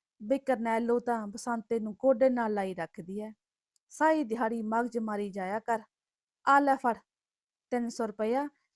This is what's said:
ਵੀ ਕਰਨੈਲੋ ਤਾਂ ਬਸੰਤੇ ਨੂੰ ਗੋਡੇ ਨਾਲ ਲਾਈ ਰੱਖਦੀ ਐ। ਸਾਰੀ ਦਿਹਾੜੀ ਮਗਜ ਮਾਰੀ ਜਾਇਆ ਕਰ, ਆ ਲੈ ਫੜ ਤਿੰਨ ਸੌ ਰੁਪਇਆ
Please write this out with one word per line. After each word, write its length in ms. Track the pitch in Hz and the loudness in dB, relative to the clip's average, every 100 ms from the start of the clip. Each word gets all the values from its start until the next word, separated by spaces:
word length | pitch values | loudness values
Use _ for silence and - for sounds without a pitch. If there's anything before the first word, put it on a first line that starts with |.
| _ _ | _ _
ਵੀ 160 | 208 269 | -2 -2
ਕਰਨੈਲੋ 600 | 269 247 226 226 233 240 | 0 -2 0 0 2 0
ਤਾਂ 260 | 240 233 208 | 0 -2 -4
ਬਸੰਤੇ 540 | 214 - 233 - 233 | -10 -6 -6 -2 -4
ਨੂੰ 140 | 220 | -4
ਗੋਡੇ 360 | 214 262 262 262 | 0 4 6 4
ਨਾਲ 240 | 247 226 | 4 0
ਲਾਈ 200 | 208 190 | -2 -4
ਰੱਖਦੀ 460 | 180 165 - 175 202 | -4 -8 -8 -10 -10
ਐ। 120 | 214 214 _ _ _ _ _ | -10 -14 _ _ _ _ _
ਸਾਰੀ 340 | - 311 320 | 0 2 2
ਦਿਹਾੜੀ 380 | 247 220 226 233 | 0 -2 -2 -2
ਮਗਜ 360 | 214 220 240 233 | -2 -2 -2 -2
ਮਾਰੀ 320 | 220 208 208 | -4 -4 -6
ਜਾਇਆ 280 | 190 185 214 | -4 -4 -4
ਕਰ, 240 | 220 226 214 _ _ _ _ _ - | -2 -4 -4 _ _ _ _ _ 4
ਆ 140 | 277 | 4
ਲੈ 160 | 285 269 | 6 2
ਫੜ 220 | 247 220 _ _ _ _ _ _ _ | 2 -2 _ _ _ _ _ _ _
ਤਿੰਨ 180 | 247 233 | -4 -4
ਸੌ 180 | 233 226 | -4 -6
ਰੁਪਇਆ 420 | 208 220 254 294 _ _ | -2 -2 0 -2 _ _